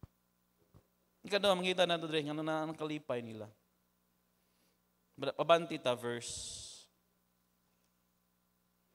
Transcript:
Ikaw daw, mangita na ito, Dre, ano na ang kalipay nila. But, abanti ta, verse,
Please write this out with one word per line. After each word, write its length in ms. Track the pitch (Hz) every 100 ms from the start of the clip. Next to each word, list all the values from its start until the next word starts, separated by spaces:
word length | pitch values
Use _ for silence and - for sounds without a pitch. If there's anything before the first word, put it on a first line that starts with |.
| - _ _ _ _ _ _ - _ _ _ _ -
Ikaw 160 | 202
daw, 160 | 202 180
mangita 320 | 185 185 175
na 80 | 170
ito, 80 | 160
Dre, 160 | 156
ano 240 | 147 151 156
na 240 | 156 156
ang 80 | 156
kalipay 480 | 156 151 - 123 117
nila. 240 | 110 107 - _ _ _ _ _ _ _ _ _ _ _ _ _ _ _ -
But, 160 | 139 -
abanti 400 | 151 170 165 156
ta, 160 | 131 123
verse, 920 | 120 120 - - - - - - - _ _ _ _ _ _ _ _ _ _ _ _ _ _ _ _ _ _ _ _